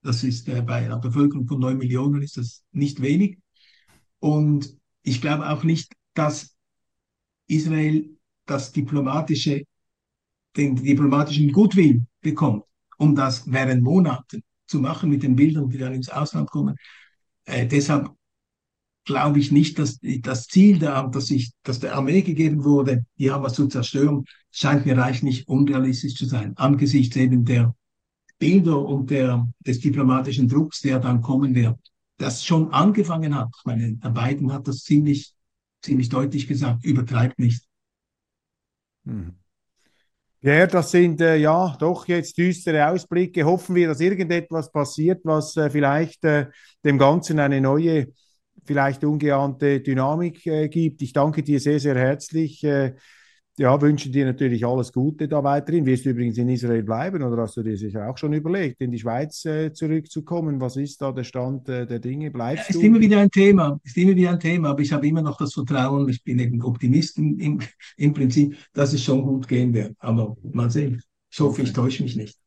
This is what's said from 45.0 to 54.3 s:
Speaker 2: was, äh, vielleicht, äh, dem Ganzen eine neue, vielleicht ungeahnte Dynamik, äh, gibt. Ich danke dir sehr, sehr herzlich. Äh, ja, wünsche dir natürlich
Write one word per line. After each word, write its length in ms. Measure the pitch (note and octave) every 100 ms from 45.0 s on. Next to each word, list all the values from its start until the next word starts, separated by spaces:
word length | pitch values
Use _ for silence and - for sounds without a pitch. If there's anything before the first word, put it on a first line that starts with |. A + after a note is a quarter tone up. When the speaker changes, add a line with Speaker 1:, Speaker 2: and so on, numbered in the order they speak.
| D#3 F3+
Speaker 2:
was, 320 | D#3+ D#3 D#3 -
äh, 140 | D3+
vielleicht, 540 | C#3+ C#3 D3 E3 - E3
äh, 220 | D3 C#3+ - _ _
dem 140 | D3 C#3
Ganzen 420 | C#3 E3 - D#3
eine 220 | C#3+ C#3
neue, 460 | C3+ C#3+ E3 D#3+ C3 _ _ _ _ _ -
vielleicht 400 | C#3+ C3+ C3+ D3
ungeahnte 760 | D3+ D3 C#3 C#3 C3 C#3+ C#3
Dynamik, 640 | C3+ C3 C3+ D#3 F3 - -
äh, 220 | D#3 D#3
gibt. 340 | D#3+ E3 -
Ich 120 | B2+
danke 300 | - D3 D3+
dir 180 | D3 C#3+
sehr, 180 | C#3+ D3+
sehr 160 | C#3+ B2+
herzlich. 680 | C3 C#3+ - D#3+ D#3 D#3
Äh, 320 | D3+ C#3+ C3+ C3 _ _ _ _ _ -
ja, 200 | C3 C#3
wünsche 300 | D3 D3 C3+
dir 160 | C3
natürlich 400 | C3+